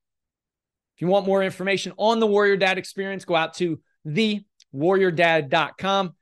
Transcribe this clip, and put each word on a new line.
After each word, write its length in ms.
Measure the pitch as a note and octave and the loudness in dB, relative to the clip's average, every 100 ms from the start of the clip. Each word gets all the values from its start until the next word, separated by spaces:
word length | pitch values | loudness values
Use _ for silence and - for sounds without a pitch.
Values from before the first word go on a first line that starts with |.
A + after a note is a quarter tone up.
| _ _ _ _ _ _ _ _ _ - | _ _ _ _ _ _ _ _ _ -6
If 60 | |
you 60 | E3 | 0
want 180 | G3 F#3+ | 0 2
more 160 | G3 | 0
information 520 | F#3+ - F#3 F#3+ F#3 - | 0 -4 -4 -4 -4 -2
on 220 | G#3+ A3+ | 0 2
the 80 | A3 | 2
Warrior 300 | G3+ G3+ G3 | 4 2 2
Dad 200 | F#3+ F#3+ | 2 0
Experience, 480 | - - G3 F#3+ - | -6 -10 -8 -8 -2
go 100 | E3 | -2
out 200 | D#3+ - | -2 -4
to 240 | F3 D3+ _ _ D#3 | -4 -4 _ _ -6
the 380 | D3+ A3 G#3+ - _ _ | -2 0 -2 -8 _ _
warrior 400 | C3+ E3 G3 F#3 | -4 0 2 2
dad 380 | E3+ E3+ D#3+ C#3 | 2 2 2 0
dot 280 | E3+ D#3 - | 0 -2 -4
com. 360 | G3 G3 F#3 - | -2 -2 -2 -8